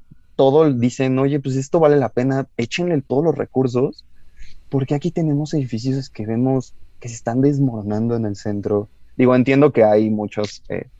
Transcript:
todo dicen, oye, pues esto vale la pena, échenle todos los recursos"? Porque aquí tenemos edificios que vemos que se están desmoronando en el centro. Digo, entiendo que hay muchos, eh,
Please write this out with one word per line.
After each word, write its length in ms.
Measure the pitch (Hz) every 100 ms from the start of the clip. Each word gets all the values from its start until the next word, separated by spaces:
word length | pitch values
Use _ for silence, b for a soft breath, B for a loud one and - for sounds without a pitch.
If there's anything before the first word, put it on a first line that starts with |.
| - - _ -
todo 360 | 135 147 160
dicen, 460 | 127 123 - 131 131
oye, 200 | 139 147
pues 140 | 135 131
esto 220 | 135 175
vale 180 | 151 147
la 120 | 120
pena, 380 | - 131 135 131 -
échenle 440 | 117 - 175 156
todos 220 | - 127
los 120 | 165 135
recursos"? 680 | - 127 131 123 143 - - - - b b - -
Porque 260 | 139 131 143
aquí 160 | 175
tenemos 420 | 175 156 143 151
edificios 560 | 160 127 113 127 135 127
que 160 | - 107
vemos 480 | 113 127 135 123 - - -
que 100 | 120
se 60 | 117
están 260 | - 120
desmoronando 760 | 139 143 135 113 104 104 117 117
en 100 | 110
el 100 | 98
centro. 560 | 110 101 101 104 104 - - -
Digo, 180 | 127 127
entiendo 360 | 123 135 147
que 100 | 127
hay 260 | 107 107 110
muchos, 520 | 107 104 - 104 - -
eh, 200 | 95 - -